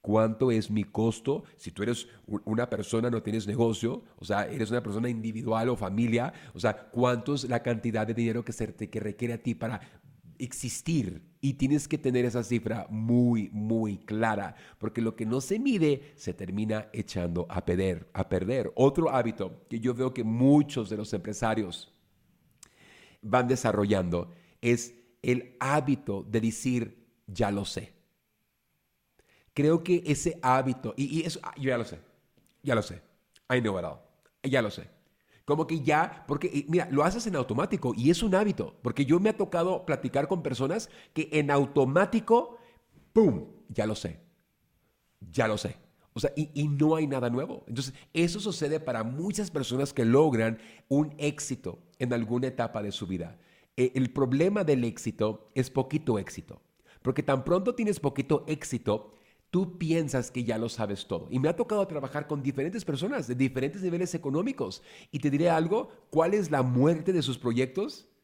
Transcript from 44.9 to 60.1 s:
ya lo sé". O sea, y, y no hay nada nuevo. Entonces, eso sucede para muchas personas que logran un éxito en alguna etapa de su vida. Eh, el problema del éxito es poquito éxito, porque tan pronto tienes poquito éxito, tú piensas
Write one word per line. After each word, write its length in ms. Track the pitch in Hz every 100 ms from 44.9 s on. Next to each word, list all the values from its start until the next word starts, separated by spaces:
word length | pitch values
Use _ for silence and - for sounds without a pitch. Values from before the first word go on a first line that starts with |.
| _ _ _
ya 260 | 95 82 110
lo 100 | 104
sé". 200 | 95 - _ _ _
O 80 | 113
sea, 140 | 143 151
y, 140 | 151
y 140 | 143 147
no 280 | 139 156 160
hay 120 | 151
nada 220 | 135 120
nuevo. 340 | 120 151 - -
Entonces, 260 | 123 131 - -
eso 300 | 160 170 208
sucede 400 | 208 - 147 156
para 220 | 139 117 113
muchas 460 | 135 185 208 202
personas 420 | 147 123 127 143
que 100 | -
logran 540 | 113 131 156 117 113 113 - - _
un 240 | 139 151 147
éxito 600 | 147 151 - 127 90 - _ _
en 120 | 123
alguna 360 | 120 113 123 131
etapa 360 | 127 117 110
de 80 | 104
su 160 | - 90
vida. 300 | 92 82 - _ _ _ -
Eh, 160 | 127 131
el 160 | 127
problema 540 | - 131 135 180 208 160
del 180 | 135
éxito 680 | 120 - 110 - 107 110 - -
es 140 | 127
poquito 500 | 139 127 151 - 107
éxito, 420 | 92 - - - _ _ _ -
porque 220 | 127 131
tan 220 | - 135 135
pronto 280 | 180 202 247
tienes 260 | 214 185
poquito 420 | 139 135 - 147 -
éxito, 680 | 151 - 120 - 107 - - _ _ _
tú 260 | 180 185 180
piensas 540 | 165 165 151